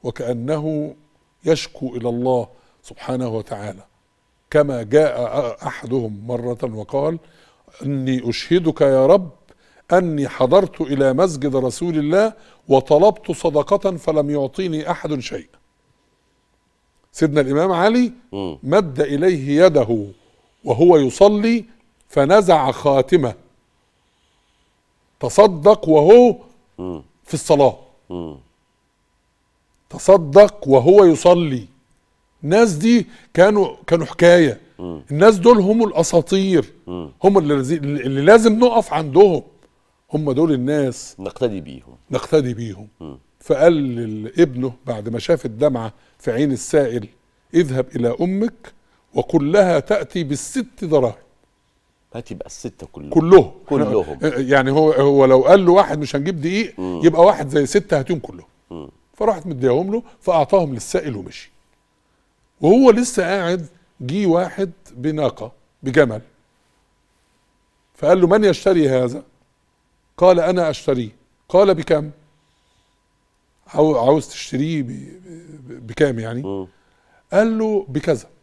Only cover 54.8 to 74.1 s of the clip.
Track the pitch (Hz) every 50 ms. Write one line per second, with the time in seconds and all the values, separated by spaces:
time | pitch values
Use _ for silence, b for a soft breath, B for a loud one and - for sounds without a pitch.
54.8 | 156 156 151 127 139 143 139 139 135 131 131 131 127 135 180 202 190 170 170 190
55.8 | 196 - 147 151 151 131 - 143 139 175 190 160 139 165 185 202 226 180 - -
56.8 | 92 92 90 85 151 170 156 160 170 196 208 - 151 135 135 156 143 123 - 202
57.8 | 196 - 175 147 131 - 180 151 - - - 87 - _ _ _ _ _ 85 82
58.8 | 73 67 _ _ _ _ _ _ 214 233 208 170 151 180 156 127 123 131 120 143
59.8 | 175 196 202 233 240 b b b _ - 180 165 147 - - 196 175 147 131 117
60.8 | - - - 180 165 151 120 104 90 87 - - - _ _ _ _ _ _ _
61.8 | _ _ _ _ _ _ _ _ _ _ _ _ _ _ _ _ - 151 202 254
62.8 | 269 254 220 226 247 240 - - 185 170 190 202 180 170 180 185 165 143 _ _
63.8 | _ _ _ _ 127 123 151 202 208 185 165 170 185 175 - - 196 180 170 _
64.8 | _ - - 131 123 156 156 151 151 127 - - 107 117 _ _ _ _ _ _
65.8 | - 131 127 156 147 123 110 110 117 _ _ _ _ _ _ _ _ _ _ _
66.8 | _ _ _ _ _ _ _ _ _ _ _ _ _ _ _ _ _ _ _ _
67.8 | _ _ _ _ - 147 175 190 175 165 190 220 214 202 170 - - 202 190 175
68.8 | 151 135 131 127 127 123 120 - - _ _ _ _ _ _ _ _ _ _ _
69.8 | _ _ _ _ _ _ _ - 175 185 185 175 165 165 185 180 170 160 139 -
70.8 | - - 139 123 120 107 - _ _ _ _ _ _ _ - 180 202 196 185 156
71.8 | 151 - 165 151 147 151 147 _ _ _ _ _ _ _ _ _ _ _ _ _
72.8 | _ _ _ _ _ _ _ _ _ _ _ _ _ _ _ _ _ _ - -
73.8 | 151 156 151 123 113 127